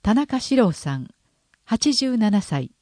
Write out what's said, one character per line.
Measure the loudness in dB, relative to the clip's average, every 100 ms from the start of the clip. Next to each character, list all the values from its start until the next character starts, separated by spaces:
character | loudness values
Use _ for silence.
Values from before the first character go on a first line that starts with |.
田 | 0 2
中 | 0 -4
史 | 0 2
郎 | 2
さ | 0 -6 -8
ん、 | -8 _ _ _ _ _ -6
八 | 0 0
十 | 0 0 0
七 | 2 2
歳。 | 0 -4 -6 -12